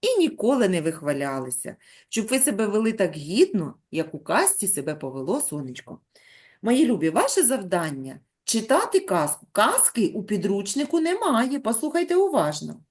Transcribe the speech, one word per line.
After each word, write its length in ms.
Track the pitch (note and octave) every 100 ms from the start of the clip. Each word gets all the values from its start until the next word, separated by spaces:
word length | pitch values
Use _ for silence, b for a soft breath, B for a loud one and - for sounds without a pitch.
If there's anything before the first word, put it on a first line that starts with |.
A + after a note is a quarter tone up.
і 180 | G#4+ A#4+
ніколи 500 | D#4+ - G#3+ C4+ G#3
не 120 | F3+
вихвалялися, 920 | D#3 D#3+ D3 C#3 C#3 C3+ B2+ B2 - - b b b
щоб 180 | A3 A3
ви 120 | C4
себе 260 | C#4 G3+ A3
вели 260 | G#3 A3+
так 220 | A3 F#3 D#3
гідно, 580 | D3 G3 F#4+ F4+ D3+ - _
як 220 | D#3+ D#3+
у 60 | D3+
казці 480 | - G3 G4 - G3
себе 280 | - C#3+ D3+
повело 460 | C3+ C3 C3 B3+
сонечко. 580 | D4 D3 C3 B2+ - A#2+ _ b b b b b
Мої 240 | G#3 B3+ D#4
любі, 240 | G#3 D#3+
ваше 340 | D#3+ C5 -
завдання — 760 | E4+ C4 F#3 F#3 D#3+ C#3 C3 C#3 _ _
читати 560 | - A3+ A3 C#4 A#4 F#4+
казку. 480 | F#4+ F3+ D3 - -
Казки 560 | - A3 C5 - - G3 A3
у 80 |
підручнику 760 | F#3+ G3+ F3+ G3 G3 C#4 D4 E4+
немає, 600 | D#4+ F#4+ G#4+ A#3 B3 C#4
послухайте 560 | D4 E4 D4+ E4 F4 F4
уважно. 600 | G4 C#4+ D3+ D3+ D3+ D3+ _